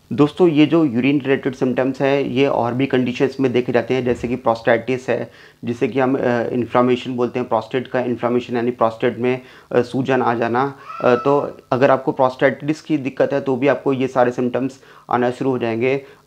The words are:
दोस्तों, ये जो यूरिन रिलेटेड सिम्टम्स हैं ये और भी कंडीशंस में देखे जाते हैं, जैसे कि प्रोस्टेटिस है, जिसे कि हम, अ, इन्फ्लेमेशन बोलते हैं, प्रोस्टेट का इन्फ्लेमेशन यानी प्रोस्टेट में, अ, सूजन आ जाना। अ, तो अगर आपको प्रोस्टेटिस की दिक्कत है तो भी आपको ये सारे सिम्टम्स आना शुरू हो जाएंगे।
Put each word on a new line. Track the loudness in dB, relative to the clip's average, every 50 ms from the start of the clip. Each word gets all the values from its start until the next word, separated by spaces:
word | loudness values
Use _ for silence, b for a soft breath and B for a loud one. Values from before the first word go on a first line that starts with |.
| _ -4 2
दोस्तों, | 2 2 2 4 2 2
ये | 4 4 4 4
जो | 4 4 2 2
यूरिन | 2 0 0 2 2 0 0
रिलेटेड | 0 0 0 0 0 -4 -4
सिम्टम्स | -2 -2 -2 0 0 -2 -2 -2 -2
हैं | 0 0 0 0 -2
ये | -2 0 0 2
और | 2 2 0 0 0 0
भी | -2 0
कंडीशंस | 0 0 0 0 0 0 0 0 0 0 0
में | 0 0
देखे | 2 0 0 2
जाते | 0 0 0 0 -2
हैं, | 0 0
जैसे | 0 -2 -2 -4
कि | -4 -6
प्रोस्टेटिस | -2 0 0 0 2 2 2 2 2 0 -2 -4 -4 -2 -4
है, | -4 -4 -4 B B B B B B B -8
जिसे | -8 -4 -2 -2
कि | -2 0 0
हम, | 0 2 0
अ, | 0 0 0 0 0
इन्फ्लेमेशन | -2 -2 -2 -4 -2 0 2 2 4 4 2 0 -2 -4 -2
बोलते | -2 -2 -2 -2 -4
हैं, | -2
प्रोस्टेट | 0 -2 -2 -2 -2 -4 -6 -4
का | -4 -4 -2
इन्फ्लेमेशन | -2 -2 -2 -2 -2 0 0 -2 -2 -2 -4
यानी | -2 -2 -2
प्रोस्टेट | 0 2 0 0 0 0 -2 -2 -2
में, | 0 -2 -2 -2 -2 B B B B B B
अ, | 0 0
सूजन | 0 0 -2 -4 -2 0 0 0
आ | 0 0 0
जाना। | 0 -2 0 0 0 -2 -2 -4 B B B -6 -2 2
अ, | 2 2
तो | 2 2 2 2 2 0 -4 -8 -14 -6 _
अगर | 0 2 4 4
आपको | 4 2 0 -2
प्रोस्टेटिस | 0 0 0 0 2 0 0 0 0 -2 -4 -6 -6 -6
की | -4 -4 -4
दिक्कत | -4 -4 -4 -2 -2 0 0 0
है | -2
तो | -2 -2 -2
भी | 2 2
आपको | 2 2 2 0 -2 0
ये | 0 -2
सारे | 0 2 2 2 2
सिम्टम्स | 2 0 -2 -2 -2 -2 -4 -6 -6 -12 B B B B B -4
आना | -2 0 0 -2
शुरू | -2 -2 -2 -2
हो | -2
जाएंगे। | -2 -2 -4 -2 -2 0 0 0 -2 -4 B B B B